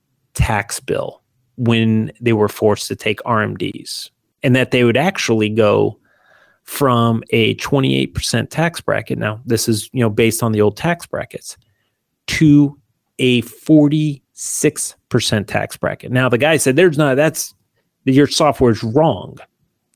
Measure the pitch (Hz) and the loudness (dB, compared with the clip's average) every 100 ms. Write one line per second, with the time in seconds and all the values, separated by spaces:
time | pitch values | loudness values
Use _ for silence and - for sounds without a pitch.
0 | _ _ _ - - 104 - - - 98 | _ _ _ -4 -2 -2 -4 -8 -6 -6
1 | - - _ _ _ - 117 113 113 110 | -6 -12 _ _ _ -4 0 2 2 0
2 | 110 - 120 110 104 - 107 101 - 101 | -2 -4 0 2 0 0 0 0 -4 -6
3 | 113 101 - 110 104 98 - - - - | -4 -4 -2 -2 -2 -4 -8 -8 -12 -14
4 | - _ _ _ 135 127 123 127 120 117 | -16 _ _ _ 2 2 2 2 2 2
5 | 180 - - 113 107 110 104 104 104 - | 0 -2 -2 0 0 2 2 2 0 -4
6 | _ _ _ _ _ _ - - 139 117 | _ _ _ _ _ _ -12 -2 2 2
7 | 117 113 - 117 110 110 - 139 131 135 | 2 0 -2 0 0 -2 -2 0 0 0
8 | 131 - - 120 - - 165 - - 104 | -2 -6 -4 -4 -4 -4 -4 -4 -4 -4
9 | 110 117 110 110 123 113 - 104 - 131 | -4 -6 -6 -6 -4 -2 0 -2 -4 -2
10 | 117 104 113 - 113 107 104 - 165 170 | -2 2 2 2 -2 2 0 0 -4 -4
11 | - - - - - - _ _ _ _ | -6 -10 -10 -14 -18 -20 _ _ _ _
12 | _ _ - - 156 147 143 - _ _ | _ _ -8 2 6 6 4 -2 _ _
13 | _ - 127 123 113 - - 156 147 151 | _ -2 0 0 -2 -6 2 4 4 2
14 | 151 143 _ - - - 156 - - - | -2 -6 _ -16 -10 -2 -2 -2 -10 -12
15 | - 123 - 107 92 101 101 - - - | -4 -2 0 -2 -2 -4 -6 -6 -6 -6
16 | - 127 131 120 147 160 135 135 180 143 | -4 -2 0 2 2 2 2 4 4 4
17 | 147 131 156 - - _ _ _ _ _ | 0 2 0 -2 -12 _ _ _ _ _
18 | 135 135 139 - 151 - 123 107 113 110 | 0 4 4 2 0 2 2 2 0 2
19 | 139 98 - - - _ _ _ _ | 2 0 -8 -20 -20 _ _ _ _